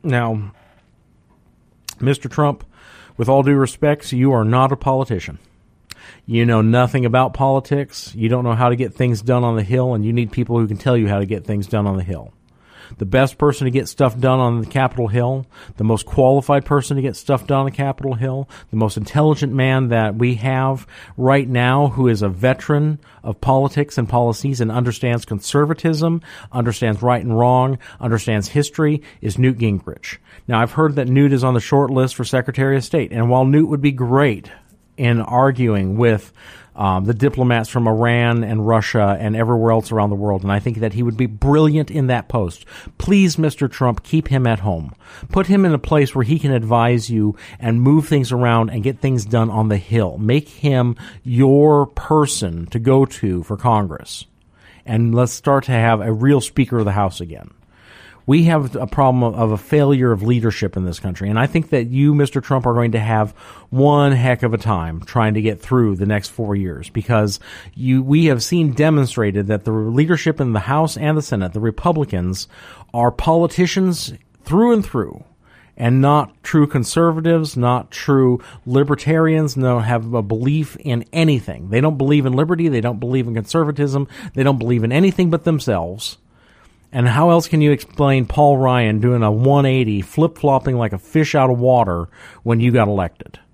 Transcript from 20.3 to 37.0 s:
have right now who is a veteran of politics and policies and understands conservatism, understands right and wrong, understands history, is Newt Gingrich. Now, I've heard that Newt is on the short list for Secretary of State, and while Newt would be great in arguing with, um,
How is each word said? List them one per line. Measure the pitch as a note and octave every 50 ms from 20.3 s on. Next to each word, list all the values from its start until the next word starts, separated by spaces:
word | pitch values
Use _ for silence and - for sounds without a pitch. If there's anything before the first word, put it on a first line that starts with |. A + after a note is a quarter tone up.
| B2
have | G#2+ A2+ C3+ C3+ C3 C3 C3+ C3+ B2+ - - - - - - -
right | - B2+ B2+ C3+ C#3 C3+
now | B2 B2+ A#2+ B2 B2 C3 C#3+ D3
who | C#3 G#2+ C3+ C3
is | A#2+ A2+ G2+
a | G#2+ G2
veteran | F#2 F2+ A2 B2+ C3 - - - D3 D3 D3+ D3+ D#3 D3 _ - - - -
of | A2+ G#2 _
politics | - C3 C3+ C3+ C#3 C#3 - C#3+ C#3+ D3 -
and | - A#2
policies | F#2+ B2 A#2+ A#2+ A#2 A2 - - C#3 C3+ A#2+
and | A#2+ A2
understands | A2 B2 B2 A#2+ A2 - - B2 A#2+ A#2 -
conservatism, | - A2 G2 - - - C#3+ D3 D3 D#3+ - - E3 D#3+ D3 D#3+ E3 E3 E3+ - - - - - -
understands | - B2+ A2+ A#2 G#2+ - A#2+ A2+ G#2 F#2
right | A#2+ B2 B2 A#2 -
and | A#2+ A2+
wrong, | A2+ A#2+ B2 B2+ B2+ B2+ C3+ C3+ B2 - - - -
understands | - A#2 A2+ G#2+ - A#2+ A2 G#2 G2
history, | - - D3 C#3+ D3 - - D#3 D3+ D3+ D3 - - - _
is | - A2 F#2+
Newt | B2 B2+ C3 B2+
Gingrich. | A2 A#2 A2 G2+ F2+ - - - - - - - - _ _ - - _
Now, | - A#2+ A2
I've | A#2+ A#2
heard | - D#3 D#3+ D3+ C#3+
that | C#3+ B2+ B2
Newt | B2+ C#3 C#3+ C#3 C#3
is | B2+ B2+
on | C3 B2+
the | A#2
short | - - D3 C#3 C#3+ A#2+
list | C#3 B2+ C3 B2+ -
for | - A#2+
Secretary | - - B2+ A#2 - B2 C#3 C3+ C3 C3+
of | C3+ A#2+
State, | - - D#3 A2+ -
and | - A#2 A#2 A#2
while | B2 B2+ C3
Newt | C3 C#3+ D3+ E3 D3+
would | D3+ C#3+
be | C#3 C#3+
great | C#3 B2 B2+ A#2 B2+ C#3 D3 C3 G#2+ - - - - - _ _ _ _ _ _ _
in | - C3 A#2+ A#2 A2+
arguing | A2 - A#2+ B2 C3 C#3 C3 A#2+ B2 A2+ G#2+ G2+ F#2+ F#2 G2
with, | A2 A#2+ A#2 A2 G2+ - - _ _ - - - - - _ _
um, | - G2+ G2 F#2 F#2+